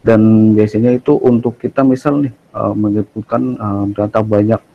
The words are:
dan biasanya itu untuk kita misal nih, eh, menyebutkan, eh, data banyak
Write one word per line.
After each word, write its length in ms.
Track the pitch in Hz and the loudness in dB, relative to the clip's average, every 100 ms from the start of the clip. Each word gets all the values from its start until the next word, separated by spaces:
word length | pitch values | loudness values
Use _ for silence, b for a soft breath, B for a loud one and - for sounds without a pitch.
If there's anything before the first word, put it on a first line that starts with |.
| - | 2
dan 480 | 113 110 110 110 | 2 4 4 4
biasanya 400 | 107 107 107 120 | 2 0 0 0
itu 240 | 123 139 147 | 0 0 2
untuk 400 | 127 120 120 117 | 2 2 -2 -6
kita 240 | 123 - | -6 0
misal 400 | 135 131 151 143 | 0 0 -2 -2
nih, 80 | 139 | -4
eh, 440 | - _ 113 107 104 | -8 _ -6 -4 -2
menyebutkan, 640 | 104 107 101 113 107 120 127 123 | -2 -2 -4 -10 -6 -4 -4 -6
eh, 260 | 107 101 101 101 | -6 -4 -4 -4
data 240 | 104 110 | -4 -2
banyak 400 | 110 104 104 113 _ | 0 0 0 -2 _